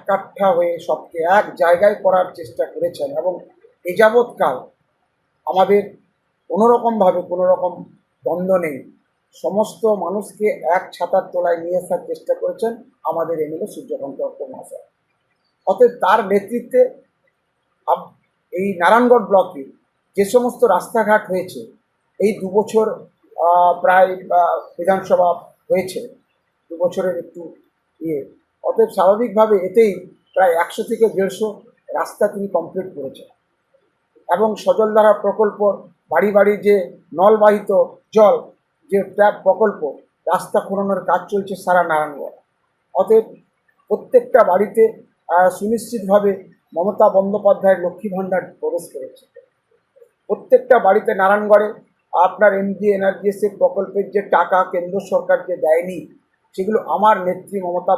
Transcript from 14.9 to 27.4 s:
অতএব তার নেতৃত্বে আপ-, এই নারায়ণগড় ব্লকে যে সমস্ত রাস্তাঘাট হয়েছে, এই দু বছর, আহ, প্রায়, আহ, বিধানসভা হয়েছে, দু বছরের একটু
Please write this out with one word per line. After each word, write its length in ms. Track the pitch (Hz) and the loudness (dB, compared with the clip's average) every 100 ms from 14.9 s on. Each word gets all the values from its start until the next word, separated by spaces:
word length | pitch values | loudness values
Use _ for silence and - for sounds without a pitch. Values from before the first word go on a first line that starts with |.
| _ _ _ _ _ _ _ - | _ _ _ _ _ _ _ -2
অতএব 260 | 196 247 - | 4 4 2
তার 160 | 185 214 190 | 0 0 2
নেতৃত্বে 500 | 202 202 240 - 254 247 - _ _ _ _ _ _ _ _ - | -2 -2 -8 -2 2 2 -2 _ _ _ _ _ _ _ _ -4
আপ-, 240 | 180 - _ _ _ _ | -4 -6 _ _ _ _
এই 140 | 175 196 175 | -6 -6 0
নারায়ণগড় 440 | 175 226 247 240 185 | 2 4 4 4 4
ব্লকে 340 | 190 170 143 135 _ _ _ _ 185 | 0 0 -6 -16 _ _ _ _ -4
যে 60 | 196 | 0
সমস্ত 280 | 247 240 - 214 175 | 2 0 0 2 0
রাস্তাঘাট 480 | 175 226 208 208 202 | -2 -2 2 0 0
হয়েছে, 280 | 185 - - - _ _ _ _ - | -6 -6 -12 -18 _ _ _ _ -2
এই 120 | 202 208 | -2 -2
দু 80 | 185 202 | -2 -2
বছর, 280 | 202 220 214 170 - _ _ - 170 | 0 0 0 -4 -14 _ _ -2 2
আহ, 260 | 175 175 175 | 4 4 2
প্রায়, 280 | 185 185 185 185 - 175 | 2 4 4 0 -2 0
আহ, 160 | 170 160 - - | 0 -2 -8 -6
বিধানসভা 520 | 175 190 190 180 175 170 - _ - | -2 0 0 2 2 0 -8 _ -4
হয়েছে, 300 | 185 - - - - _ _ _ _ - | -2 -4 -8 -14 -20 _ _ _ _ -14
দু 40 | 165 | -4
বছরের 320 | 175 190 185 170 | -4 -2 -4 -6
একটু 180 | 165 175 | -10 -16